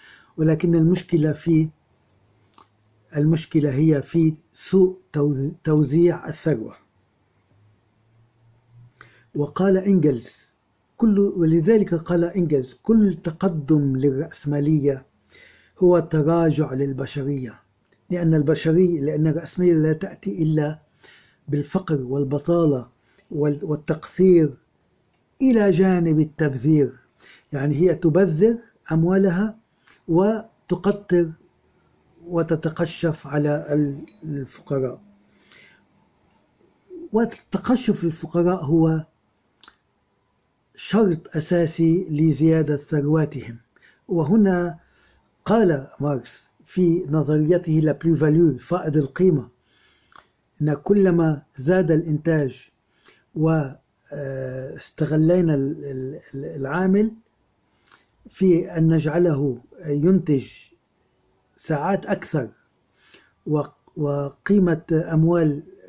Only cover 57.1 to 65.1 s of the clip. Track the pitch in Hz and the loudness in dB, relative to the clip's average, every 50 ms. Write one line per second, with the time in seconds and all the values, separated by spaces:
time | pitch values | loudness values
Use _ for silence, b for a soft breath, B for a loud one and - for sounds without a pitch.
57.1 | 220 - _ _ _ _ _ _ _ _ _ b b b b b b b b b | -4 -10 _ _ _ _ _ _ _ _ _ b b b b b b b b b
58.1 | b _ _ - - - 190 185 170 170 170 - 175 165 160 160 160 156 143 156 | b _ _ -16 -4 0 2 2 2 2 0 -4 -2 0 2 2 2 2 0 0
59.1 | 151 175 180 170 147 135 147 139 120 120 - _ - - 165 156 143 147 147 185 | 0 0 2 2 0 0 -2 -4 -4 -8 -12 _ -20 -14 -6 -4 -2 0 2 2
60.1 | 190 175 156 - 143 131 107 - - - - _ _ _ _ _ _ _ _ _ | 2 2 2 0 -2 -2 -2 -8 -18 -20 -20 _ _ _ _ _ _ _ _ _
61.1 | _ _ _ _ _ _ _ _ _ _ - - 156 147 156 185 196 - - - | _ _ _ _ _ _ _ _ _ _ -8 -6 -6 -4 -2 -2 -4 -4 -4 -6
62.1 | 202 202 - - - 147 120 104 _ _ _ _ _ _ _ _ b b b b | -8 -8 -6 -6 -6 -6 -6 -6 _ _ _ _ _ _ _ _ b b b b
63.1 | b b b b b b - 160 151 147 139 - _ _ _ _ - - 147 143 | b b b b b b -6 -4 -4 -4 -4 -6 _ _ _ _ -10 -8 -6 -4
64.1 | 143 143 143 143 - _ - - 202 202 185 175 160 160 - - 165 156 175 170 | -4 -6 -6 -8 -12 _ -2 2 2 4 4 2 0 -2 -2 -2 -2 -2 -2 0